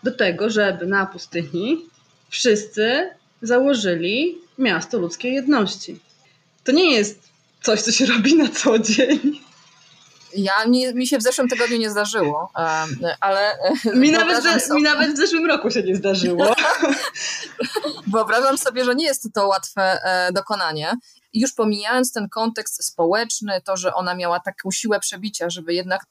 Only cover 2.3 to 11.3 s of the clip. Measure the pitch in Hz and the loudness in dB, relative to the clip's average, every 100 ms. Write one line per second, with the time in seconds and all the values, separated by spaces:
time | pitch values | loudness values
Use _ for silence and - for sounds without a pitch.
2.3 | - 254 208 208 - 220 269 381 - _ | -2 2 2 0 -2 0 0 -2 -8 _
3.3 | _ 226 247 277 262 202 170 170 220 330 | _ 0 2 4 2 0 -2 -2 -2 -2
4.3 | 339 - - 254 170 - 240 175 - 247 | -4 -16 -2 0 0 -2 -4 -4 -4 -4
5.3 | 269 262 285 196 - - - _ _ _ | -2 2 2 2 -2 -12 -16 _ _ _
6.3 | _ _ _ - 285 359 247 208 - _ | _ _ _ 2 4 4 4 0 -4 _
7.3 | _ _ _ - 214 - - - 240 214 | _ _ _ 0 0 0 0 2 2 4
8.3 | 320 269 - - 226 220 220 254 302 277 | 4 4 2 2 2 2 2 4 4 2
9.3 | 294 - _ _ _ _ _ _ _ - | -2 -12 _ _ _ _ _ _ _ -12
10.3 | 190 190 196 220 247 254 247 254 277 226 | -4 0 2 4 2 2 -2 0 2 2